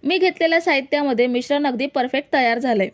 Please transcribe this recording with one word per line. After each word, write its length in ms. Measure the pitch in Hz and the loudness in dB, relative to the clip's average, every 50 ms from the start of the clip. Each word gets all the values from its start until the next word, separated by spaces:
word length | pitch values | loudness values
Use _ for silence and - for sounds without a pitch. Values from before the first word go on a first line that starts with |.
| - | -2
मी 140 | 269 359 | -2 0
घेतलेल्या 420 | 370 359 370 - - 339 330 330 339 | 2 2 0 0 0 0 2 2 2
साहित्यामध्ये 640 | 339 359 302 269 262 - - 277 285 277 254 214 247 | 2 2 0 0 0 -2 -2 0 0 0 2 2 2
मिश्रण 400 | 254 247 247 247 - 285 285 294 | 0 0 -2 -2 -2 -2 0 0
अगदी 200 | 285 247 214 262 | -2 -2 -2 -4
परफेक्ट 440 | 285 _ 285 240 254 - - 285 _ - | -4 _ -2 -2 -2 -2 -6 -4 _ 0
तयार 260 | 277 262 233 233 233 | 0 2 2 0 0
झालंय. 300 | 262 262 233 202 190 208 | 0 0 0 0 0 -2